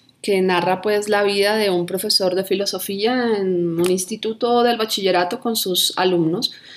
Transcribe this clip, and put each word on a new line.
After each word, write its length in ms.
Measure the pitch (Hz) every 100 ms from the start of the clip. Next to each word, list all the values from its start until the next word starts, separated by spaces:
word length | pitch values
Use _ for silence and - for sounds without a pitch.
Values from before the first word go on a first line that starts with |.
| _ _
que 180 | - 196
narra, 400 | 185 180 185 185
pues, 280 | 214 208 208
la 140 | 208
vida 320 | 202 202 202 220
de 140 | 202
un 160 | 180 175
profesor 500 | 185 214 - 196 185
de 80 |
filosofía 920 | 190 196 202 185 - 196 220 254 240 208
en 400 | 190 180 170 165
un 100 | 175
instituto 720 | 185 - 220 220 220 240 240
del 140 | 240 233
bachillerato 640 | 220 - 190 180 180 247
con 160 | 240 226
sus 380 | 190 180 - -
alumnos, 560 | 185 175 160 180 - - -